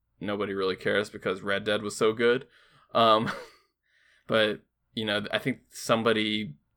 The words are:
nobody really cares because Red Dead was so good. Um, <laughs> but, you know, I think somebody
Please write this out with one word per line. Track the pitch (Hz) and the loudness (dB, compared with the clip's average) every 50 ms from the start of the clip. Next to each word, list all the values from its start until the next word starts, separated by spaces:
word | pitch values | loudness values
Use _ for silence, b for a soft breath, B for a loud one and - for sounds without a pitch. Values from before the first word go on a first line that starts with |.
| _ _ _ _ | _ _ _ _
nobody | - 101 104 101 101 101 95 | -6 -6 -4 -4 -4 -4 -2
really | 98 95 95 92 | -2 -2 -2 -2
cares | - - 107 101 101 104 - | -2 -2 0 0 0 0 -2
because | - 104 - 104 92 95 | -6 -6 -4 -4 -4 -4
Red | 101 101 98 98 104 | -4 -2 -2 -2 0
Dead | 107 104 104 | -2 -2 -2
was | 107 104 - | -2 -6 -2
so | - 117 110 | 0 2 2
good. | 110 117 120 117 120 131 - b b b b b b b b b - | 2 4 4 2 2 2 -2 b b b b b b b b b 2
Um, | - 113 113 110 110 113 - B B B B B B B B B _ | 4 6 6 6 4 2 0 B B B B B B B B B _
<laughs> | _ _ _ _ _ _ _ _ _ - | _ _ _ _ _ _ _ _ _ -2
but, | 117 110 107 107 101 - _ _ _ _ _ _ _ | 2 2 2 2 0 -4 _ _ _ _ _ _ _
you | 117 110 | -6 -4
know, | 107 101 104 104 - | -2 -2 -2 -2 -4
I | - 104 | -6 -4
think | - 131 127 - _ _ | -2 -4 -4 -4 _ _
somebody | - - - - 120 113 113 117 110 110 107 107 107 107 107 - - - _ _ _ | -16 -8 -2 0 0 2 4 2 2 2 0 0 -2 -2 -4 -6 -10 -14 _ _ _